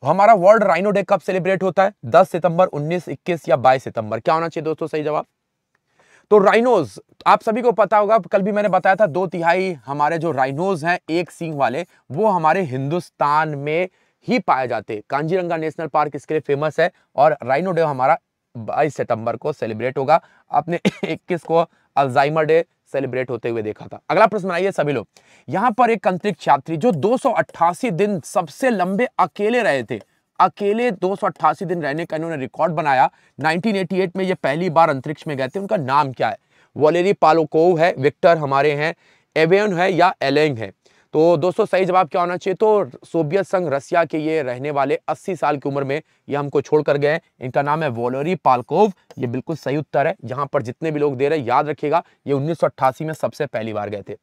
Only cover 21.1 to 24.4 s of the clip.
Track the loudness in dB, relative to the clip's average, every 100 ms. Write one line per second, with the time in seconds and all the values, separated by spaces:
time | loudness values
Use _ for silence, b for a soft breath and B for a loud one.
21.1 | -8 _ -6 -2 0 0 _ _ -2 0
22.1 | 2 2 0 2 2 0 _ _ -6 -4
23.1 | -4 -4 -4 -4 -4 -4 -8 -12 -18 _
24.1 | 4 4 2